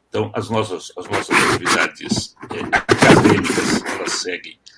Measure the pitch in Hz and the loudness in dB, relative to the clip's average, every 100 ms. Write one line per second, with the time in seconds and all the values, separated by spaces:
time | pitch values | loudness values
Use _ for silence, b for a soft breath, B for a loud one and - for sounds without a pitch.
0 | _ 107 104 117 107 110 104 87 - - | _ -4 -4 -4 -2 -2 -2 -6 -10 -14
1 | - 101 - - - - 85 85 80 - | -6 -6 0 0 2 0 0 0 0 -4
2 | 76 - - _ - 85 - - - - | -4 -4 -4 _ -12 -10 -2 -2 2 4
3 | - - - - - - - - - - | 6 8 6 4 2 -2 0 -2 -2 -6
4 | 90 - 90 90 82 - - | -6 -6 -6 -8 -12 -20 -20